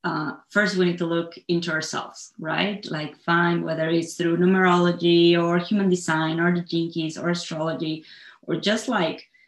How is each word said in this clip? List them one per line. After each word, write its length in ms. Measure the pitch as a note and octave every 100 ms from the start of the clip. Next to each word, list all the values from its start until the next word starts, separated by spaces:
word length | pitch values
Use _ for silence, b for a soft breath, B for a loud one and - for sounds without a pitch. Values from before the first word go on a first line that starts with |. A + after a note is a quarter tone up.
uh, 280 | E3+ D#3+ D3 - _
first 280 | G3+ G3+ F#3
we 100 | F3+
need 120 | E3+
to 80 | E3
look 280 | E3+ E3+ - -
into 220 | E3+ E3+
ourselves, 600 | D#3 D#3 - - - - -
right? 480 | D#3+ D#3 F#3+ G3+ -
Like 260 | D#3 D3+ -
find 440 | - E3+ E3+ E3+
whether 280 | E3 D#3+ D#3+
it's 240 | E3+ E3
through 240 | - E3+ E3+
numerology 1000 | F3+ F#3+ F#3 F3+ F3 F3 F3 E3+ E3+ E3+
or 220 | E3+ F3
human 320 | F3 G#3 F#3+
design 500 | F3+ - D#3+ D#3+ E3
or 140 | F3
the 80 | F3
Gene 280 | F3 E3+ E3
Keys 280 | E3 D#3+ D#3
or 100 | E3+
astrology, 760 | E3+ - D#3+ D#3+ C#3+ D#3+ D#3 B B B B
or 140 | - E3+
just 320 | - A3+ -
like 400 | A3 E3 - - b